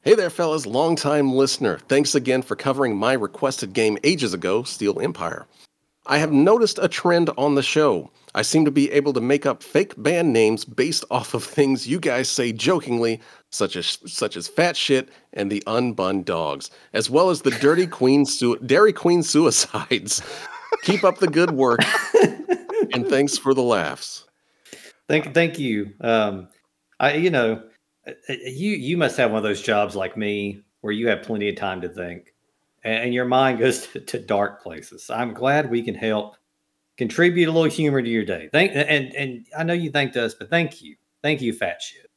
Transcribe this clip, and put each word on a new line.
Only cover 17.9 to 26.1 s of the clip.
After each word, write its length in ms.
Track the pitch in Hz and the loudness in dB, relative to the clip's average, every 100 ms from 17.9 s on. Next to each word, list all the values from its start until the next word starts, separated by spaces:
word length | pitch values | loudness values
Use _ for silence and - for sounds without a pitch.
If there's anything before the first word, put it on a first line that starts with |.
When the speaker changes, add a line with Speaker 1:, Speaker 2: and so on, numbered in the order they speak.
| - 127 139 | 2 4 4
Speaker 1:
Su-, 340 | 139 - 120 120 | 4 2 0 0
Dairy 280 | 123 147 214 | 2 6 6
Queen 280 | - 175 175 | 4 2 2
Suicides. 1000 | - 147 156 110 - 107 - 110 98 - - - - - - - | 4 4 4 2 0 -4 -2 -4 -2 -6 -6 -14 -14 -16 -6 -4
Keep 220 | - 190 | 0 2
up 140 | 190 - | 2 2
the 80 | 180 | 0
good 220 | 151 180 | 2 2
work, 300 | 139 131 120 120 226 | 2 2 2 2 0
Speaker 2:
<laughs> 920 | - 440 - - - 359 - 427 392 | 2 4 4 2 -4 -6 -4 -4 -2
Speaker 1:
and 120 | 127 127 | -2 0
thanks 280 | 135 143 - | 2 2 0
for 160 | 135 | 0
the 100 | 131 | 2
laughs." 640 | 123 104 76 67 - - _ _ _ _ - - - _ - | 2 2 0 -6 -12 -16 _ _ _ _ -20 -20 -20 _ -2
Speaker 2:
Thank, 240 | 151 151 | -2 2
thank 260 | 147 170 165 | 0 0 -2
you. 360 | 131 107 101 - | -4 -4 -6 -6
Um, 460 | 117 | 0